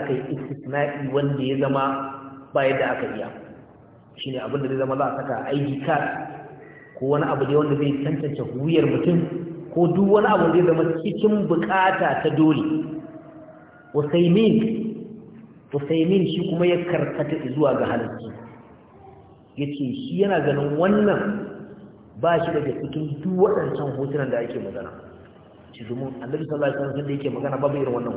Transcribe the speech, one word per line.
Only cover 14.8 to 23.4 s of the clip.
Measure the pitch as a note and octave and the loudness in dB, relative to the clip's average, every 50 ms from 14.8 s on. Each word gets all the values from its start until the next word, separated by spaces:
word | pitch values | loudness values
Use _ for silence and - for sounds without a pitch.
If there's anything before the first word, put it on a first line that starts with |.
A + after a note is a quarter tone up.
| - - - - - - - - - - - - - - - - - - - | -4 -6 -8 -10 -12 -14 -14 -16 -18 -18 -20 -20 -20 -20 -20 -20 -12 -8 -6
Usaimin | C#3+ C#3+ - D#3+ E3 D#3+ F3 G3 G3 E3+ - | -4 -2 0 2 2 4 4 4 4 4 2
shi | - F3 E3+ E3 | 0 -2 -2 -2
kuma | D#3+ E3+ F3+ | 0 2 4
ya | F3+ F3 - E3+ | 4 2 2 0
karkata | - E3+ D3+ C#3+ C#3 - - D3 - D#3+ - B2+ B2 B2+ | 0 -2 -2 -2 -2 -2 -4 -4 -4 -4 -4 -4 -4 0
zuwa | D3 D3+ C3+ A#2+ | 2 2 2 2
ga | A#2 B2 | 2 0
halarci. | - A#2+ A#2 A#2 A2 - - - - - - - - - - - - - - - - - - - - - - - - - - - - - | 0 0 -2 -2 -4 -8 -10 -12 -12 -14 -14 -16 -18 -20 -20 -20 -20 -20 -20 -20 -20 -20 -20 -20 -20 -20 -20 -20 -20 -20 -20 -20 -16 -8
Ya | B2+ D3 | -6 -6
ce | C#3+ C#3+ C#3 C#3 B2 A2+ - - | -6 -4 -4 -4 -4 -4 -6 -6
shi | C3+ E3+ F#3 G3 | -4 0 2 2
yana | G3+ F#3+ E3 | 4 4 2
ganin | C#3+ D3 C#3 C#3+ C#3+ C#3+ D3 D#3 | 2 2 2 2 0 0 2 2
wannan | F3 G3+ G#3 G#3 G#3 G3+ E3+ - - - - - - - - - - - - - - - - - - - - - | 4 4 4 6 4 4 4 2 0 -2 -4 -4 -6 -8 -10 -14 -14 -16 -18 -18 -20 -20 -20 -20 -20 -20 -6 0
ba | - E3 E3+ E3 E3+ | 2 2 4 4 2
shi | E3+ D#3 | 0 0
daga | D3 C3+ C3 - C#3+ | 0 -2 -2 -4 -4
cikin | C#3+ - - D#3 D3+ D3 - - | -6 -6 -6 -6 -6 -6 -6 -6
duk | - F#3 F#3 | -4 -2 2
waɗancan | F3+ | 4